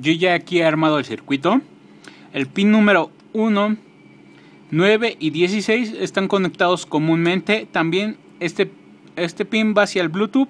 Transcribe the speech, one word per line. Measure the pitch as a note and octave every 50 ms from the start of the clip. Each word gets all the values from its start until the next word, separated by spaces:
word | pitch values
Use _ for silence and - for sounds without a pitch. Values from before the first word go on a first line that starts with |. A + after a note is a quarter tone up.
yo | B2 D#3 E3+
ya | E3 F3+ F3+ F3
aquí | E3 - - F3 E3+
he | E3
armado | D#3+ D3+ D#3 D#3+ D#3 D3+ D3
el | B2+
circuito. | - A2 - - - C#3 C3+ C#3+ F3 A3 C#4 - - - - - - - - - - - - - - -
El | C#3 C3+ C3+
pin | - G3 G3 G#3+
número | G#3+ A3 G#3 G#3 G3 E3+ D#3 - - - - - -
uno, | A3 A3 A3+ G#3 G3+ G#3 G#3+ G#3+ - - - - - - - - - - - - - - - - - - -
nueve | D3 D#3+ F#3 G3+ A3 G#3+ A#3 A3+ - -
y | D#3 D#3
dieciséis | C#3+ D#3+ F3 F3+ G#3 G#3+ F#3+ - A3 B3 A#3+ G#3+ A3
están | - F#3 - - G3 G3 F#3+
conectados | G3+ G3 F#3 E3 - - F#3 F3 F3+ F3 -
comúnmente. | - - D3+ D#3 E3 D#3+ E3 E3+ E3+ F#3 F#3 D#3+ - G#3 A3 G#3+ -
También | - F3+ E3 E3 E3+ F#3+ G#3 G#3+ G#3 - - - - -
este, | F3 D#3+ D#3+ - F#3+ - - - - - - - - - -
este | - F3 E3 E3+ - G#3
pin | G3+ A3+ A3 A3 G#3+ G#3 G#3
va | G3+
hacia | F#3+ - F#3+
el | F3 D#3+
Bluetooth, | D#3+ G3 G#3+ G#3 - C4 C4+